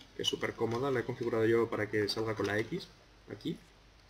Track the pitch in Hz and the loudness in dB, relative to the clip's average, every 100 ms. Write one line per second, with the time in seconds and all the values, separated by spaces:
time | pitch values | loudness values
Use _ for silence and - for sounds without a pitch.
0 | - - - - 113 - 113 117 139 127 | -14 -6 -2 -2 -2 -2 0 0 0 0
1 | 113 120 117 113 110 117 110 - 104 107 | -2 -2 0 2 4 6 4 0 0 0
2 | 101 113 113 107 101 104 117 175 - - | 0 0 -2 0 0 0 -2 -4 -8 -20
3 | - - - 107 - - - - - - | -20 -20 -16 -8 -6 -8 -10 -20 -20 -20